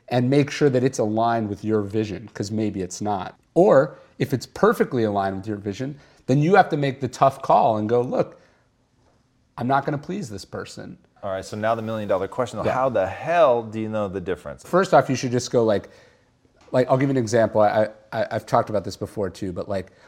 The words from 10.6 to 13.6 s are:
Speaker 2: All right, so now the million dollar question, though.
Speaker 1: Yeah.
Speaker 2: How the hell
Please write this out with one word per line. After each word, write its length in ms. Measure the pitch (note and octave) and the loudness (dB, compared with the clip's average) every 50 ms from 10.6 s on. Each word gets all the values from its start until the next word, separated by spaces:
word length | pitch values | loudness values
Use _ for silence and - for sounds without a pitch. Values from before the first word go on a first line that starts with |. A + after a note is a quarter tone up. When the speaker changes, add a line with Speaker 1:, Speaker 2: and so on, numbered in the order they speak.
| G2 - - A2 G#2 F2+ - - _ _ _ _ | -12 -12 -14 -16 -16 -16 -18 -20 _ _ _ _
Speaker 2:
All 100 | - G2+ | -8 -6
right, 120 | F#2+ F#2+ F#2 | -6 -6 -8
so 140 | - - G#2+ | -8 -8 -4
now 180 | G#2+ A2 A#2 | 0 0 0
the 60 | A2+ | 0
million 260 | A2 A2 A2+ A2 G#2 G2+ | -2 -6 -6 -6 -2 0
dollar 220 | G#2 F#2 G2 F#2+ | 0 0 0 -4
question, 280 | - - B2+ A#2 - G#2 | -4 -4 -4 -4 -4 -4
though. 60 | F#2+ | -2
Speaker 1:
Yeah. 80 | G#2+ | -2
Speaker 2:
How 160 | - B2+ C3 C3+ | 0 0 0 0
the 180 | A#2 G#2 F#2+ | 2 0 -2
hell 580 | F#2+ F#2+ - A2 D3+ E3+ F3 D#3+ C#3 A#2+ A#2+ | -2 -4 -8 -6 -2 2 4 4 4 4 2